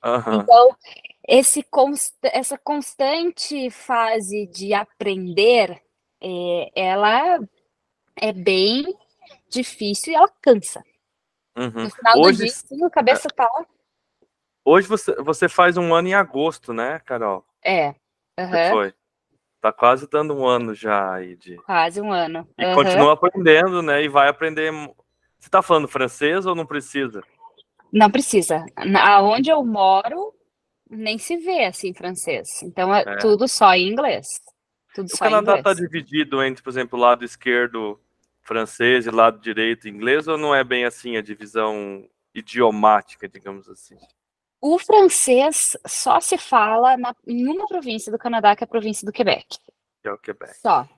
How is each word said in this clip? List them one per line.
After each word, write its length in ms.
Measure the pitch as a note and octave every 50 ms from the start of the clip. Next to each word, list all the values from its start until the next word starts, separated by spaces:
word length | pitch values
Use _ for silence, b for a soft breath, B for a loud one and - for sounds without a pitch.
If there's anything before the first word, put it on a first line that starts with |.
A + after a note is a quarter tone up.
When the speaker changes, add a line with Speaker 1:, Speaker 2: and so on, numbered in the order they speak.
| -
Speaker 1:
Aham. 380 | A#2 A#2+ B2 - A2+ A2 G#2+ -
Speaker 2:
Então, 340 | - - A#3+ A#3+ B3+ C4 _ B B B B B B B _ _
esse 360 | - G3 B3+ C4+ - - D4+ C4+
const-, 520 | _ - C#4+ B3+ C#4 D4 C#4 - - - _ -
essa 360 | C4 - B3 C4 - C#4+ C4+
constante 1120 | _ - D4 D4 C4+ - - _ C#4 C4+ D4 E4 E4+ F4 E4+ - - - D4 C#4+ C4 B3
fase 760 | A3 - - - B3+ A#3 A3+ A3+ A3 A3+ G#3 F#3 G3+ G#3 G#3
de 280 | F3+ E3+ F3 F#3+ G3 G#3
aprender, 1040 | G3 G#3+ _ _ _ G#3+ G#3 G3 F#3+ F#3 F3+ E3+ E3 G3+ A3+ B3 A#3+ G#3 F3 F3 - _ _ _ _ _ _ _ _
é, 500 | - F#3 F#3 F3 F3 F3 F3 F3 D3 - _
ela 640 | - F#3+ F#3 F#3+ G3 G#3 G#3+ A3 B3 D4 F4 F4+ D#4+ A3+ G3 _ _ _ _ _ _ _ _ _ _ _ _ _
é 160 | - - G#3+ G#3+
bem 520 | F#3 F3 G3+ F#3+ F#3 F#3+ G#3 A3+ C4 C#4+ F4 F#4+ _ _ _ _ _ b b b b b _
difícil 640 | - B3+ B3 - - - A3 G3+ G3+ - - - E4
e 40 |
ela 120 | D#4 F4 G4+ _ _ -
cansa. 400 | D4 B3 G#3 - - - - - _ _ _ _ _ _ _ _ _ _ _ _ _ _
Speaker 1:
Uhum. 280 | A#2 B2 B2 A2 A2+ A2+
Speaker 2:
No 60 | G#2+
final 240 | - - - - A#2
do 60 | C3+
Speaker 1:
Hoje 180 | D#3 F#3 G#3+ G#3+
Speaker 2:
dia, 80 | A3 A#3
Speaker 1:
s-, 160 | B3 - -
Speaker 2:
assim, 180 | _ C#4 C#4 E4
a 60 | F4
cabeça 380 | - D#4 B3+ A3+ C#4 D4+ - D4+
Speaker 1:
é. 60 | -
Speaker 2:
tá 140 | - B3+ A3+ A#3+ D4 E4+ _ _ _ _ _ _ _ _ _ _ _ _ _ _ _ _ _ _ _ _
Speaker 1:
Hoje 240 | C3+ D#3 F#3 G3 F#3
você, 260 | A3 G#3 - - -
você 320 | - C#3 D3 D#3+ - - F3
faz 280 | - - F3+ F3 F3
um 180 | F3+ F3 E3+ E3
ano 140 | E3 F3 F#3
em 60 | F#3+
agosto, 580 | G3+ G3 - - C3+ D3 E3 D#3 - _ - A#2
né, 260 | A2+ A#2 B2+ D3+ D#3+
Carol? 440 | _ - C3 A#2+ A2+ G#2 G2 F#2+ _ _ _ _ _
Speaker 2:
É. 300 | - F#3+ F3+ D#3 C#3+ C#3+
Speaker 1:
Você 60 | _ _ _ _ _ _ _ _ -
Speaker 2:
Aham. 300 | F#3 F3+ F3+ E3+ E3 F3
Speaker 1:
foi. 240 | G#3+ G#3+ G3+ G3 F#3+ _ _ _ _ _ _ _ _ _ _ _ _ _
Tá 120 | - G#2+ A2
quase 360 | - B2 A#2+ B2+ C3 C#3+ D3
dando 260 | - D3+ D3+ D#3 D3
um 120 | C#3 C3
ano 280 | B2+ B2 A#2+ A#2+ A2+ G#2+
já 400 | G2+ - A2 G#2 G2+ G2 F#2+ F#2
aí 220 | F#2 F#2 F2+ F2+
de 200 | F2 _ F2+ F2
Speaker 2:
Quase 440 | F3 _ - F#3+ E3+ E3 E3+ E3+ G3+
um 120 | G#3 G#3+ G3
ano. 340 | F3+ E3+ D#3+ E3 E3 E3 _ _ -
Speaker 1:
E 60 | -
Speaker 2:
Aham. 100 | F3+ F#3
Speaker 1:
continua 380 | F#3 F#3 F#3+ F3+ F#3+ A3+ D3 -
aprendendo, 720 | - - F3+ - G3 F3+ E3 D#3 D#3 F3 F#3+ F3+ F3 E3+
né, 200 | D#3 C#3+ C#3+ D3+
e 60 | D3+
vai 200 | C#3 C#3+ C#3 C#3
aprender 420 | D3 - D#3+ D#3+ D#3 D#3 D#3 D#3
mu-, 240 | D#3 D#3 D3 C3+ - _ _ _ _ _ _ _ _ _
você 100 | _ -
tá 140 | - F#3+ F#3+
falando 260 | - E3+ D#3 D3+ -
francês 560 | - C#3 C3 A#2+ - - D3 D3 E3 F#3+ F#3+
ou 80 | F#3 F3
não 120 | E3+ E3
precisa? 560 | C#3+ D3+ D3 C3 - - C#3+ C#3 B2 A2 G2+ - _ _ _ - - _ _ _ _ _ _ _ _ -
Speaker 2:
Não 180 | G#3+ G#3+ G#3
precisa. 540 | G3+ C4 C#4 - - G3+ E3+ - D#3+ D#3 E3 - _ - -
Na, 300 | F#3+ G3 F#3+ - G3 G3+
aonde 340 | G3+ G3 G3+ A3 A#3+ C4+ D4+
eu 140 | D#4+ D4+ C4+
moro, 720 | A#3 A3 G#3 G3 F#3+ F#3+ G3 G3+ A#3 C#4 F4 G4 A4 _ _ _ _ _ _ _ _ _ _ _ _
nem 260 | - A3 A3 G#3+ G#3+ A3+
se 180 | - - E4+
vê, 300 | E4+ D#4+ F4 F#4 E4 A#3+
assim, 280 | F#3 F3+ - - F#3+ F#3
francês. 680 | - - F3+ F#3 - - - D3+ A2 - - - - -
Então, 300 | F3+ F3 - F#3 F#3 G3
é 80 | G#3 -
Speaker 1:
É. 100 | G3+ G3+ G3+
Speaker 2:
tudo 280 | G#3 A3 G#3 G3+ A#3+
só 260 | C4 - - - G3 F#3
em 140 | F#3 F3+ F#3+
inglês. 520 | G#3+ A#3+ D4+ C4+ F3 G#2 - - - - _ _ _ _ _ _ _ _ _ _ _
Tudo 120 | - G3
Speaker 1:
O 100 | F3 -
Speaker 2:
só 80 | - -
em 20 | G#3+
Speaker 1:
Canadá 320 | G#3+ G#3+ G#3 G#3 G3 D#3+ C#3
tá 100 | G3+ F#3+
Speaker 2:
inglês. 40 | E3+ F3 E3+
Speaker 1:
dividido 520 | D#3 E3 C#3+ _ C3+ D3+ D3+ C#3 C3+ C3+ C3+
entre, 200 | C3+ C3 B2 _
por 80 | C3+
exemplo, 280 | B2 C3 B2+ B2 - A#2+
o 40 | A#2+
lado 220 | A#2+ B2 A#2+ A#2+
esquerdo 760 | A2+ - _ - B2+ B2 A#2+ A#2+ A#2+ A#2 A2+ A2 G#2 G#2 _ _ _ _ _ _ _ _ _ _
francês 640 | - A2+ A2+ A2 G#2+ - - A#2 A#2+ B2+ B2+ A#2
e 40 | A#2
lado 280 | A2 A2+ A2+ A2+ A2 G#2+
direito 480 | _ A2+ A2 G#2+ A2 A2+ A#2 A2+ _ A2
inglês, 380 | G2+ G#2 G#2+ B2 C3+ D3+ D3+ D#3
ou 80 | D#3+
não 180 | D3+ D3+ D3 C#3+
é 80 | C3+ C3
bem 200 | A#2+ B2+ B2 A#2+
assim 320 | A#2+ A#2 - - B2 A#2
a 60 | A2 G#2
divisão 840 | G#2 G#2+ G2+ G#2+ G#2 G#2 A2+ A2 G#2+ G#2+ G#2 G2+ G2+ G2 G2 G2 _ _ _ _ _ _
idiomática, 920 | A2+ A2 - - A#2+ B2 A2+ G#2+ G#2+ G#2 G#2+ G#2+ G2+ - _ - _ - F#2+
digamos 400 | _ G2 _ G2+ G2 G2 F#2+ _
assim? 280 | F#2+ _ - _ _ _ _ _ _ _ _ _ _ _ _ _ _ _
Speaker 2:
O 180 | - C#4+ D#4+ F4+
francês 1000 | - - G#4+ G#4+ G4 F4+ - - - - B3+ B3 C4+ D#4 D#4 - - - - - _
só 340 | - - - - C4 - E4+
se 160 | - - F#4+ F4
fala 580 | - - - A#3+ G#3+ G#3 A3 A3+ A#3+ B3+ C4
na, 180 | B3 B3 A#3+ B3 _ _
em 200 | - A#3+ A#3+ B3 C4
uma 180 | D#4 F#4 G#4
província 440 | G#4 G4 F4+ D4 B3 A3 A3 - -
do 80 | G#3+ A3+
Canadá, 380 | - B3 A#3 A3+ G#3 G#3 G3+
que 80 | - A#3+
é 20 |
a 20 | -
província 360 | - A#3 G#3 A3 G#3 - -
do 60 | G3+ G#3
Quebec. 460 | - B3 G3 - - - _ - - _ _ _ _ _ _ _ _ _
Speaker 1:
Que 60 | G#2+
é 40 | G2+
o 60 | -
Quebec. 380 | _ - G2+ _ - - - _
Speaker 2:
Só. 300 | _ A3+ F3+ C#3 B2 - _